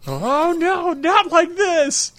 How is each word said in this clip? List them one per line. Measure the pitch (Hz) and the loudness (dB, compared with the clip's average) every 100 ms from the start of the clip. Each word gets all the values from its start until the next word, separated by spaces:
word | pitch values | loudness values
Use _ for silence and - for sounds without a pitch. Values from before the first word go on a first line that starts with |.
| - | -8
Oh, | 135 202 277 330 339 | -8 -2 0 0 0
no, | 339 381 349 | 0 -2 -2
not | 311 294 403 381 | -2 2 2 2
like | 339 339 349 | 2 2 0
this! | 392 339 285 - - | 0 2 0 0 -6